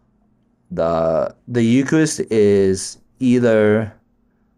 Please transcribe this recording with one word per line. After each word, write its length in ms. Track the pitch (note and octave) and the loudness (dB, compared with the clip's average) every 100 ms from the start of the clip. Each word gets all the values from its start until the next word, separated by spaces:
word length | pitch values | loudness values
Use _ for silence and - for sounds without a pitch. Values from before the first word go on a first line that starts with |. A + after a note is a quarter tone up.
| _ _ _ _ _ _ - | _ _ _ _ _ _ -12
the, 640 | E2+ E2 E2 E2 D#2+ - - - | -6 -4 -2 -2 -2 -4 -8 -8
the 160 | A#2+ | -2
Eucharist 560 | A2+ B2+ C3 D#3+ D#3 - - | 0 0 0 0 -2 -4 -4
is 640 | A2+ G2+ G2+ G2 F#2+ - - _ - | 0 2 2 2 -2 -6 -16 _ -4
either 760 | B2+ B2 A#2+ A2 G#2+ G#2+ G#2+ - _ _ _ _ _ | 0 2 2 2 2 0 -2 -12 _ _ _ _ _